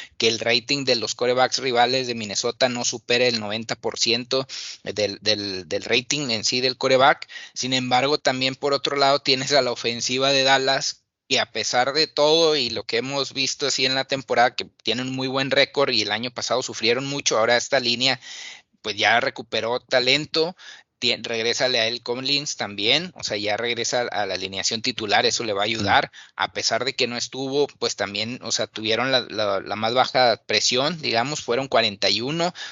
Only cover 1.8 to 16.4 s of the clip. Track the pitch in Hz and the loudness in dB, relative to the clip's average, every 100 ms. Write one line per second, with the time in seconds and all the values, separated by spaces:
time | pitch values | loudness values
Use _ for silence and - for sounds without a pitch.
1.8 | 120 131 123 117 104 98 120 - 131 123 | 4 2 -2 -4 -6 -4 -4 0 0 0
2.8 | 120 120 - 120 123 117 104 110 113 123 | -4 -4 0 4 4 2 -2 -6 -6 -6
3.8 | 117 - 120 117 123 131 131 - - - | -6 -2 0 0 0 -2 -2 -8 -12 -12
4.8 | - 101 104 98 107 104 101 92 80 98 | -8 -2 -2 -2 -2 -2 -4 -8 -6 -6
5.8 | - 123 127 143 143 113 - 123 127 127 | 0 -2 0 -4 -4 -4 -2 0 -2 0
6.8 | 131 131 135 165 - - - - 127 131 | 2 6 6 4 -2 -16 -14 -8 -2 -2
7.8 | 127 123 135 151 - 131 131 131 143 139 | 0 2 2 0 0 0 0 -2 -2 0
8.8 | - 139 139 139 - 131 135 143 123 120 | 0 2 4 4 2 0 2 2 2 0
9.8 | 117 117 117 127 135 139 135 135 135 135 | -4 -2 -2 0 2 4 4 4 4 0
10.8 | 147 - _ _ - 127 - 113 104 123 | -2 -8 _ _ -4 -2 -2 -4 -2 0
11.8 | 127 143 151 - 147 165 160 151 120 90 | 2 2 0 2 4 6 4 2 0 -4
12.8 | - 113 127 139 127 123 131 - 139 - | -4 -2 -2 -2 -4 -4 -4 -2 -2 0
13.8 | 131 135 131 135 - 120 123 - 95 _ | 0 0 -2 -4 0 4 4 2 -10 _
14.8 | - 113 127 131 131 135 135 135 135 - | -4 -2 -2 -4 -2 -2 2 4 4 4
15.8 | 139 120 101 107 123 113 | 2 2 0 -2 -4 -6